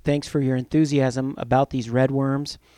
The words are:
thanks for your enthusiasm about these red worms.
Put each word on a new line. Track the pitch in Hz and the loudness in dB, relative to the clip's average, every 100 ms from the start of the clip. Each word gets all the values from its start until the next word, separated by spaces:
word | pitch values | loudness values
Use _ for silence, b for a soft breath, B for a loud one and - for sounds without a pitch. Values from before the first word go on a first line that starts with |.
thanks | - 147 - | -2 -2 -2
for | 151 | -2
your | 131 127 | 0 -2
enthusiasm | 123 151 151 143 131 123 131 - | 0 2 2 2 0 0 -6 -6
about | 117 127 139 | -2 0 0
these | 135 117 | -2 -2
red | 120 131 | 2 2
worms. | 135 135 139 143 - B | 2 0 -2 -4 -12 B